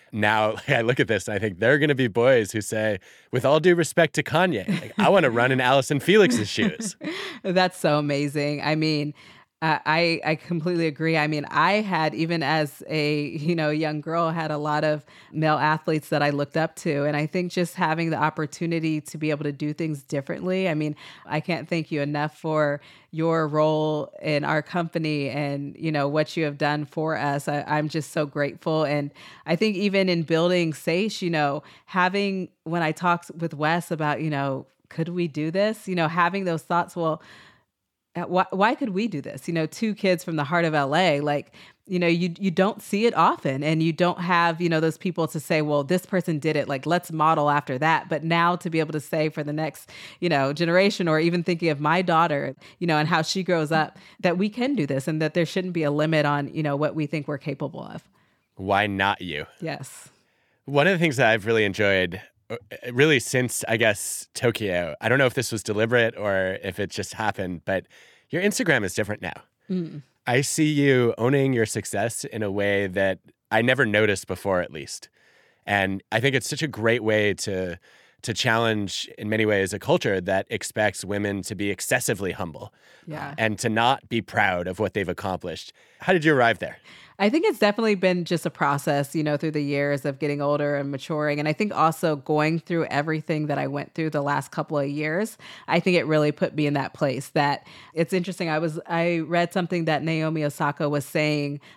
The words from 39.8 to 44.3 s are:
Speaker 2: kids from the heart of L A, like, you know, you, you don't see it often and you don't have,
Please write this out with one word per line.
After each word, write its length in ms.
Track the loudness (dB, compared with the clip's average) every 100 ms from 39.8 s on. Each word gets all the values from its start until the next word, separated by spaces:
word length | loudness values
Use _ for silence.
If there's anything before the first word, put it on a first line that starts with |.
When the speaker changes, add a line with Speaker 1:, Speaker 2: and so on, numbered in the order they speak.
| -4 0
Speaker 2:
kids 260 | 0 0
from 140 | 0 -4
the 80 |
heart 220 | 0 2 2
of 80 |
L 200 | 2 2 2
A, 260 | 4 2
like, 320 | 0 -2 -4 -16 -20 _ -6
you 100 | 0
know, 100 | 2
you, 260 | 2 0 -2
you 140 | 0
don't 300 | 2 2 0
see 240 | -4 0 2
it 100 | 4
often 480 | 4 2 -2 -2
and 180 | 0 2
you 120 | 2
don't 260 | 2 2 0
have, 400 | 2